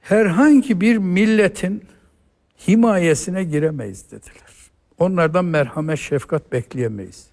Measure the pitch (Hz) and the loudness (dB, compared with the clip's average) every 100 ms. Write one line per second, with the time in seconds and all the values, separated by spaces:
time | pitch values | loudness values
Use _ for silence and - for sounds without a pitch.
0 | - 208 214 170 294 285 269 190 214 226 | 2 2 2 4 6 6 4 0 2 2
1 | 190 180 220 220 196 - 185 208 - _ | 0 0 2 2 2 0 -8 -8 -12 _
2 | _ _ _ _ _ _ - 214 233 196 | _ _ _ _ _ _ 0 2 4 2
3 | 170 151 - 185 180 151 156 151 107 95 | 0 0 -2 -6 -4 -2 -2 -4 -10 -14
4 | - - - - _ _ - _ _ _ | -20 -20 -20 -20 _ _ -20 _ _ _
5 | 180 180 165 170 180 160 127 - 156 156 | -2 0 0 0 -2 -2 -2 -4 -6 -6
6 | - 143 - 160 - 127 117 131 120 104 | -4 -6 -4 -8 -4 -8 -6 -6 -6 -6
7 | 92 - - | -14 -18 -20